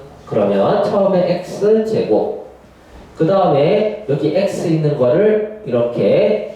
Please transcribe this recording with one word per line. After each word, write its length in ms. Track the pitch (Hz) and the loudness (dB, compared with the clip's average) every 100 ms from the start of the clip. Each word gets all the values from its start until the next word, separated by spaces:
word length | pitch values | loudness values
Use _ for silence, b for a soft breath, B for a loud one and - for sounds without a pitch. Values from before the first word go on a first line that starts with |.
| - - - | -14 -20 -6
그러면 580 | - 202 196 190 190 | -2 0 2 2 0
처음에 600 | - 202 190 180 175 180 - | 0 0 2 2 0 -2 -6
X제곱, 1000 | - 202 220 214 123 - - - - - - B B B B B - | -2 2 2 2 -2 0 0 0 -6 -14 -20 B B B B B -2
그 80 | 160 | 0
다음에 800 | 196 180 143 151 214 214 - - | 2 2 2 2 2 0 -4 -4
여기 260 | 143 156 165 | -2 0 0
X 320 | 196 - 180 | -2 -2 -2
있는 300 | 160 151 131 | 0 0 0
거를 640 | 123 156 214 214 - - - | 2 2 2 0 -2 -10 -4
이렇게 880 | 120 120 120 196 - 208 214 - | -2 -2 0 0 2 2 0 -4